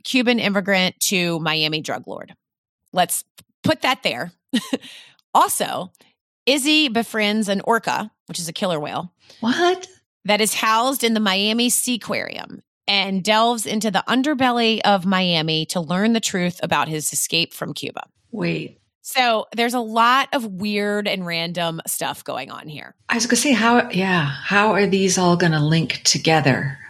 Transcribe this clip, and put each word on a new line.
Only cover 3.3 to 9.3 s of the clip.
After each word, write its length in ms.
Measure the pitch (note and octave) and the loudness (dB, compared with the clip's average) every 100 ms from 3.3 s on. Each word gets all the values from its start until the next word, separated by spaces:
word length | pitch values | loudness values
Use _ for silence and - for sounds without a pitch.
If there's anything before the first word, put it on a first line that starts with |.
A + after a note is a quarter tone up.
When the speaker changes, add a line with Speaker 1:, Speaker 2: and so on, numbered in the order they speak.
| - _ _ | -20 _ _
Speaker 1:
put 200 | - D#4 | -2 0
that 200 | C4+ C#4 | 0 -2
there. 300 | - B2 E3+ _ _ | -4 -4 -8 _ _
<laughs> 100 | A#3+ - C4+ - - - _ _ | -4 -2 -6 -8 -20 -20 _ _
Also, 580 | A#3 F#4+ - G#3 - F#3 _ _ _ _ _ - | 2 2 0 -4 -6 -8 _ _ _ _ _ 0
Izzy 420 | C#4+ C4+ D#4 D4 | 2 4 2 2
befriends 640 | A3+ A#3 A3 G#3 G#3+ G3+ | 0 -2 -2 0 0 0
an 100 | G3 | -2
orca, 460 | - A3+ F#3 B2+ G#3+ _ - | 0 0 0 -4 -6 _ -12
which 120 | E3+ | -10
is 100 | E3 | -8
a 40 | |
killer 280 | E3 F#3+ D#3+ | -6 -4 -2
whale. 320 | C#3+ A2 F3+ _ _ | -4 -8 -10 _ _